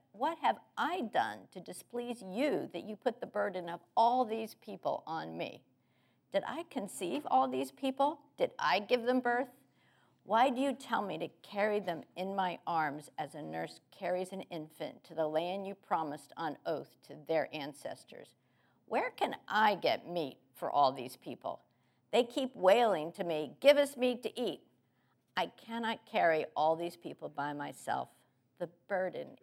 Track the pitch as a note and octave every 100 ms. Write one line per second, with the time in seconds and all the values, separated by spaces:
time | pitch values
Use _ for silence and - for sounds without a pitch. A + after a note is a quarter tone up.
0 | _ G3 C#4+ E4 C4 - - - C4 F#4
1 | A3+ D3 A2 G#2+ - F#3+ E3+ F3+ - A#3+
2 | A#3+ A#3 F#3+ G3 D4 F3 C3 F3 G3+ G#3+
3 | B3 A3+ F#3 G#3 G3+ F#3 E3+ E3+ _ -
4 | A#3 B3+ A3+ A3+ A3 - - G3 D3 -
5 | - D#3+ D#3+ E3 C#3 - _ _ _ _
6 | _ _ _ G3 - D#4 - - G3 -
7 | F3 C#4 - C4 C4 B3+ C4+ - C4+ C4
8 | C#4 E4 _ - F3+ - D3 F#3+ G#3 B3
9 | A#3 B3+ A#3+ A#3+ C4 - _ _ _ _
10 | _ _ - A3 C4+ B3 C#4 C4+ - A3
11 | G3+ D#3+ E3+ _ - G#3 G#3+ G#3 F3+ D#3+
12 | - - F#3+ G3 F#3 E3+ - E3 D3+ D3
13 | - - D3+ D#3 D#3 D#3+ D#3+ - _ -
14 | F3+ F3+ F#3 F#3+ - E3+ D#3 - D3 A#2
15 | - D#3+ D#3 D#3 F3 G3 G3 G3 - F3
16 | D#3 D3+ - - D#3+ C#3 E3+ D3+ - _
17 | - D3+ D3 D#3+ C3 D#3 C#3 B2+ - -
18 | - - - _ _ _ _ _ - B3
19 | A#4+ - - - - G#3+ G#3+ F#3 D#3 A2
20 | D3+ F3 C#3+ - _ - D#3+ - C3+ C3+
21 | B2+ - - B2 - - _ _ _ _
22 | - A3+ B3 - C4 - F3+ A3 A#3 E3+
23 | D#3 E3+ F3 D#3 C#3+ - C4+ D4 C#4 A#3+
24 | B3+ B3 A#3 - A3+ C#3+ _ _ _ _
25 | _ _ _ - F3 - - A#3 A3+ A#3
26 | - G#3+ E3+ D#3+ - - D#3 D#3+ E3+ -
27 | D#3 - D3+ D3 C#3+ D3 C#3+ C#3 - B2
28 | A#2+ _ _ _ _ - F3 _ - G#3+
29 | F#3 C#3+ C#3 -